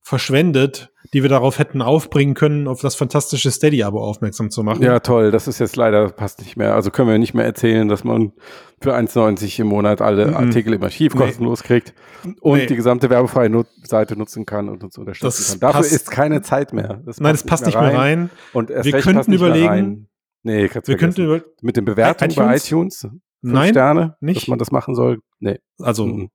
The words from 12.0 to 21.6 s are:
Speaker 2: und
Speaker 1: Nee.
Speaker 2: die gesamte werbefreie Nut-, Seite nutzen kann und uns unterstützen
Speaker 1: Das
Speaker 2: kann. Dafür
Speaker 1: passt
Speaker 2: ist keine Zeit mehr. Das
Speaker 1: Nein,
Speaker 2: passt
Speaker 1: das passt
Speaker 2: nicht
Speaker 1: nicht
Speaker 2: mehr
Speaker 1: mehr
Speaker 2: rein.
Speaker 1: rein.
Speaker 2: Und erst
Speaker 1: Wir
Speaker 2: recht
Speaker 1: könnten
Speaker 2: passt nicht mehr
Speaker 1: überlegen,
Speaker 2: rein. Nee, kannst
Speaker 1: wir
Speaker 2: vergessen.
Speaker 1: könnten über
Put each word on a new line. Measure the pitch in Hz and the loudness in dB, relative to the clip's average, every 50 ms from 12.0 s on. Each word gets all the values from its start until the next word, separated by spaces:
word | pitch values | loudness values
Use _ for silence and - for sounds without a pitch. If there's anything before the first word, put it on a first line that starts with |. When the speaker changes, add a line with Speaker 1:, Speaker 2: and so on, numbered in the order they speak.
| - - - - - 175 196 _ | -20 -20 -20 -16 -14 -16 -16 _
Speaker 2:
und | - 156 143 139 | 0 2 2 2
Speaker 1:
Nee. | 131 | 2
Speaker 2:
die | 120 135 | 0 -2
gesamte | 117 113 120 123 123 123 127 | 0 2 0 2 2 2 2
werbefreie | 127 123 127 120 - 131 123 110 | 2 2 2 2 2 2 2 2
Nut-, | 110 113 117 _ _ _ _ | 2 0 0 _ _ _ _
Seite | - - 110 107 - 110 | -2 0 0 0 0 -4
nutzen | 104 107 - - 110 107 | -10 -10 -10 -10 -14 -12
kann | - 107 104 104 104 | -8 -8 -8 -8 -8
und | 104 95 107 | -10 -14 -16
uns | 95 - - | -18 -18 -16
unterstützen | 101 101 95 - - 131 117 - 107 | -16 -14 -14 -6 -6 -6 -4 -4 -6
Speaker 1:
Das | 101 101 | -6 -4
Speaker 2:
kann. | 92 | -2
Dafür | 127 131 151 143 | 0 0 2 2
Speaker 1:
passt | 143 147 160 | 2 2 0
Speaker 2:
ist | 139 - - | -2 -2 -4
keine | - - 139 151 151 - 190 | -2 -2 0 0 0 -2 -2
Zeit | - - 139 143 - - | -2 -2 -2 -2 -4 -6
mehr. | 113 104 104 104 104 - | -6 -6 -6 -8 -12 -12
Das | 120 117 - | -16 -12 -2
Speaker 1:
Nein, | 151 147 156 | 0 0 0
Speaker 2:
passt | 147 - | 0 0
Speaker 1:
das | - | -2
passt | 170 160 123 | -2 0 0
Speaker 2:
nicht | - - | 0 2
Speaker 1:
nicht | 113 120 | 2 2
Speaker 2:
mehr | 139 - | 2 2
Speaker 1:
mehr | 123 | 2
Speaker 2:
rein. | 131 143 156 165 | 2 2 0 0
Speaker 1:
rein. | 175 175 - - - - - | -2 -4 -8 -14 -20 -6 -4
Speaker 2:
Und | 127 113 - | -4 -4 -2
erst | 107 - 120 | -4 -4 -2
Speaker 1:
Wir | 143 139 | 0 0
Speaker 2:
recht | 135 135 | 2 4
Speaker 1:
könnten | 190 190 143 | 4 4 4
Speaker 2:
passt | 131 - | 4 4
nicht | 196 180 | 2 4
mehr | 175 175 | 4 4
Speaker 1:
überlegen, | 165 160 165 107 | 4 4 4 4
Speaker 2:
rein. | 104 95 98 98 104 107 107 _ _ _ _ _ _ _ _ | 2 2 0 -2 -4 -10 -14 _ _ _ _ _ _ _ _
Nee, | 113 110 107 101 92 | -2 0 2 0 0
kannst | - 120 - - | 0 -4 -2 -2
Speaker 1:
wir | 139 98 | 0 2
Speaker 2:
vergessen. | - 170 180 190 180 | 2 0 2 0 0
Speaker 1:
könnten | 156 156 165 | 0 0 -2
über | 165 - _ _ | -2 -10 _ _